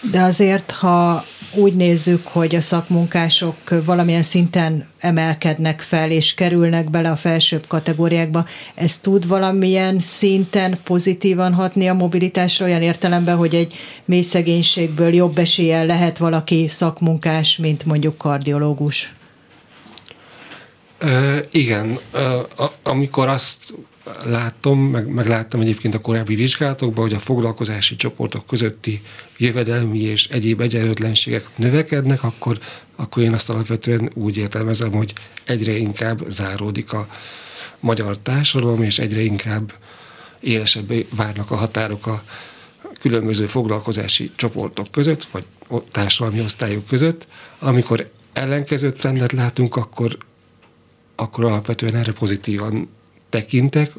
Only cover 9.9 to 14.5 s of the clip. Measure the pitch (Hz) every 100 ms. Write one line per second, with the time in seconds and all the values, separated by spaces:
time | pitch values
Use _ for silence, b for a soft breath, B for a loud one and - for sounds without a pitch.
9.9 | 185 165 - 202 190 185 202 185 180 -
10.9 | 180 180 180 196 180 185 180 190 190 185
11.9 | 185 175 175 185 190 180 - 180 170 170
12.9 | 170 180 175 175 175 165 170 165 B B
13.9 | B - 180 175 180 170